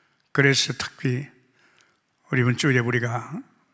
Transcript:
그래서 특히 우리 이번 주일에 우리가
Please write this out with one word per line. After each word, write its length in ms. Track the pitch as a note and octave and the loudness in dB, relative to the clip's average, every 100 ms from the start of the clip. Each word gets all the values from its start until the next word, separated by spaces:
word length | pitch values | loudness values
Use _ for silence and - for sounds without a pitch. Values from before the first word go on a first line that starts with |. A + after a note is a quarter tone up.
| _ _ _ | _ _ _
그래서 420 | - C#3 C3 - B2+ | 2 4 4 0 -4
특히 500 | - - C3+ B2 C#3+ _ _ _ _ _ _ _ _ _ _ | -8 -4 -4 -4 -8 _ _ _ _ _ _ _ _ _ _
우리 120 | C3 | 0
이번 140 | B2 A#2 | 2 2
주일에 220 | D3+ B2+ | 2 2
우리가 640 | A#2+ A#2+ A#2 A#2+ A#2 F3 - _ _ | 2 -2 -2 -6 -8 -12 -14 _ _